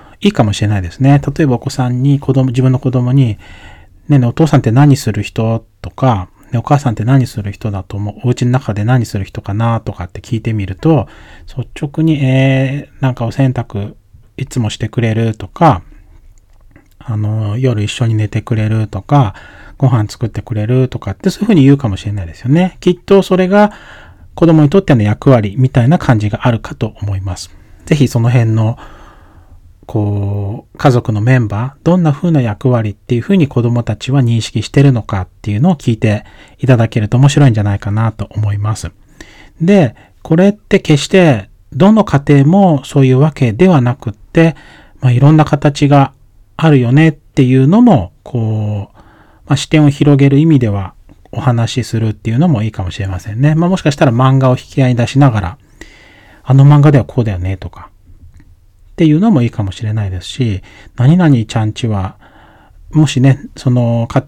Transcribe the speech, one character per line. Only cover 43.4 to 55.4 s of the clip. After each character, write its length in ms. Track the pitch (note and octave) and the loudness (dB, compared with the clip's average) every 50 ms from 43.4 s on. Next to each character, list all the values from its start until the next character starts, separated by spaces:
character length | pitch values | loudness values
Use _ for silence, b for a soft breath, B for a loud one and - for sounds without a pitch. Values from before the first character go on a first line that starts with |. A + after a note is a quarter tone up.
| C#3 A#2 | -2 -2
で 160 | G#2 A#2+ F3+ | 2 2 2
は 140 | F#3+ F3 C3+ | 4 4 4
な 140 | A#2+ B2 A#2+ | 2 0 -2
く 160 | - - - | -4 -8 -12
っ 20 | - | -12
て、 420 | _ - _ - E3 E3 E3 - B B B B B B B B - | _ -18 _ 0 2 2 2 0 B B B B B B B B -2
ま 80 | - B2+ | 0 0
あ、 20 | |
い 80 | A#2+ A#2+ | 2 4
ろ 120 | C#3 D3 | 4 4
ん 60 | D#3 | 6
な 60 | D#3 D3 | 4 4
形 460 | - D#3 C#3+ - D3 C#3 - D3 C#3 | 2 -2 -2 0 -2 0 0 0 2
が 240 | C#3+ C#3 C3+ - _ _ _ _ _ _ - _ _ | 4 4 2 2 _ _ _ _ _ _ -20 _ _
あ 140 | - E3 D#3+ | -2 2 2
る 100 | D3 C3 | 4 4
よ 120 | A#2+ A#2 | 2 4
ね 180 | C3 D3+ D#3+ D#3+ | 4 4 4 4
っ 20 | |
て 300 | D3 _ _ _ - D3+ | 2 _ _ _ 0 0
い 120 | C3 B2 C3 | 2 2 4
う 120 | C3 C3 | 2 4
の 140 | D3 F#3+ A#3 | 4 4 4
も、 320 | B3 A#3+ F3 A2 F2 - _ _ _ | 4 4 4 2 0 -4 _ _ _
こ 680 | - - A#2+ A2+ A2 A2 G#2+ G#2+ G#2+ G#2 G2+ G#2 _ b | -8 -6 -4 -4 -2 -4 -4 -4 -4 -6 -6 -8 _ b
う、 40 | b b b b b b b b b b | b b b b b b b b b b
ま 60 | - C#3+ | -4 -2
あ、 20 | |
視 120 | C#3 - - | -2 -2 0
点 140 | - D#3 D3 | 2 4 4
を 60 | C#3+ | 2
広 280 | C#3+ - C3+ D3 C#3+ | 2 2 2 2 4
げ 120 | C3+ C#3 C#3 | 4 4 2
る 80 | C#3 | 4
意 80 | C#3 D#3+ | 2 4
味 140 | E3 D#3 C3 | 4 4 2
で 100 | B2 G#2+ | 2 0
は 240 | G2+ G2+ F#2+ F#2 _ _ _ _ - _ _ _ | -4 -4 -6 -10 _ _ _ _ -20 _ _ _
お 100 | - A2 | -12 -4
話 420 | - B2 A#2+ A#2 A#2 - - B2+ A2 | -2 -2 0 0 -2 -4 -4 -6 -6
し 20 | |
す 140 | - - A2 | -4 -4 -4
る 100 | A2+ A2 | -4 -4
っ 40 | G#2 | -6
て 160 | - - A#2 | -6 -6 -4
い 60 | A2+ | 0
う 40 | B2+ | 0
の 80 | F3 | 2
も 140 | F3+ C#3+ G2+ | 2 0 0
い 60 | A2+ | -2
い 40 | G#2+ | -6
か 120 | - - F#2+ | -6 -8 -10
も 80 | F2 | -10
し 80 | - - | -8 -8
れ 60 | G2 | -8
ま 120 | G2 F#2 F2+ | -6 -6 -8
せ 140 | - G#2+ G2+ | -10 -10 -4
ん 80 | A#2 | 0
ね。 140 | C#3 D3+ D#3 | 0 0 2
ま 100 | D#3+ F3 | 2 0
あ、 20 | F3 | 0
も 60 | F#3+ | -2
し 40 | - | 0
か 100 | - D#3 | -2 -4
し 40 | C#3+ | 0
た 100 | - D#3+ | 0 0
ら 80 | C3 A#2 | 0 2
漫 240 | B2 C3 C3 C3+ | 2 2 2 2
画 140 | C3+ C3 B2+ | 2 2 2
を 0 | |
引 60 | B2+ | 0
き 260 | - - - - C#3+ C3 | 0 -4 -8 -2 0 0
合 60 | B2+ | 0
い 20 | |
に 40 | B2 | 2
出 120 | A#2 A#2 | 0 -2
し 120 | - - C3+ | -2 2 2
な 120 | D3 C3 | 2 4
が 100 | A2 G#2+ | 2 0